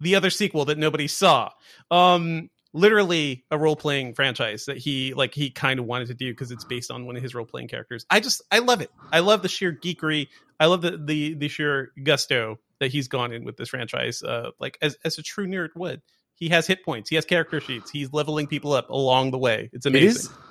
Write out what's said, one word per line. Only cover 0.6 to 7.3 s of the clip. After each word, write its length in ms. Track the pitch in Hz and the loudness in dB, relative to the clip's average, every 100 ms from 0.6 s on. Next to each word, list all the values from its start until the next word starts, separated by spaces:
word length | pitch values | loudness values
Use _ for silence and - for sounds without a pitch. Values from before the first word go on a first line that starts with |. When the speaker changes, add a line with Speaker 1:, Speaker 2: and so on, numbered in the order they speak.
| 143 | 0
Speaker 1:
that 100 | 151 | 2
nobody 320 | 156 147 139 | 0 0 -2
saw. 420 | - 190 135 101 - _ - - | 4 6 6 4 -8 _ -14 2
Um, 600 | 175 180 175 165 165 165 _ _ | 6 8 6 2 -4 -8 _ _
literally 720 | 151 202 214 190 170 147 127 - | 4 6 6 4 2 0 -4 -4
a 60 | 151 | 0
role-playing 560 | 156 151 151 139 127 | 2 2 0 -2 -2
franchise 520 | 117 139 120 113 107 - | 0 0 0 -4 -4 -8
that 100 | 135 | -8
he, 380 | 143 135 131 | -4 -4 -4
like, 180 | 127 127 | -2 -2
he 140 | 143 139 | -2 -6
kinda 320 | - 135 131 | -2 -2 -2
wanted 260 | 117 123 123 | -4 -6 -6
to 60 | |
do 200 | 120 127 | -8 -8
'cause 160 | 117 123 | -8 -12
it's 140 | 120 | -12
based 260 | - 127 123 | -10 -10 -10
on 160 | 123 123 | -12 -12
one 100 | 123 | -10
of 60 | |
his 120 | 127 | -10